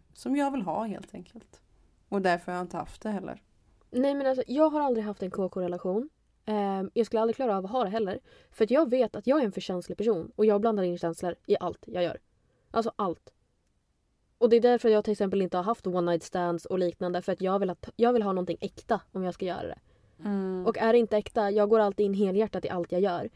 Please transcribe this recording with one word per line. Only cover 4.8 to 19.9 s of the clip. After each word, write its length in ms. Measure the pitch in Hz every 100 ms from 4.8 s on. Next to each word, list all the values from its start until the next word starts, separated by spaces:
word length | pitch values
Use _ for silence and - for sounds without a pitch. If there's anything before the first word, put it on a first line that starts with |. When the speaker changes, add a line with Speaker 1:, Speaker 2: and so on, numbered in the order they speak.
Speaker 2:
aldrig 240 | 285 226 214
haft 180 | 202
en 80 | 185
K 180 | 196 185
K-relation. 600 | 190 180 175 180 196 294 _ _ _ -
Ehm, 440 | 214 196 196 190
jag 120 | - 214
skulle 160 | 220
aldrig 140 | 226 226
klara 220 | 254 196
av 80 | 190
att 60 |
ha 120 | 254
det 60 | 202
heller. 300 | 220 196 - - - _
För 120 | -
att 80 | 214
jag 180 | 262 302
vet 260 | 254 226 -
att 120 | 233
jag 140 | 294
är 40 | 220
en 60 |
för 100 | -
känslig 360 | - 185 - 180
person. 340 | 214 190 165 -
Och 100 | 214
jag 160 | 202
blandar 220 | 226 214
in 140 | 180 175
känslor 380 | 170 165 180 175 -
i 80 | 202
allt 240 | 180 - -
jag 160 | 180
gör. 140 | 175 - _ _ _ _ _
Alltså 200 | - 226 -
allt. 380 | 196 165 - _ _ _ _ _ _ _ _ _ _ -
Och 120 | 233
det 60 | 233
är 60 |
därför 280 | 240 247 233
jag 140 | 214
till 80 | 214
exempel 300 | 208 196 196
inte 160 | 185 185
har 60 |
haft 240 | 180 233 190
one 240 | 180 175
night 120 | 170
stands 420 | - 185 175 170 -
och 140 | 190
liknande. 420 | 180 - 180 180
För 100 | 190
att 100 | 185
jag 180 | 190 196
vill, 100 | 196
att, 200 | 175 - -
jag 180 | 233
vill 80 | 247
ha 100 | 202
någonting 240 | 190 180 170
äkta 400 | 196 - - 240 -
om 120 | 190
jag 100 | 185
ska 120 | - 185
göra 220 | 170 85
det. 120 | - _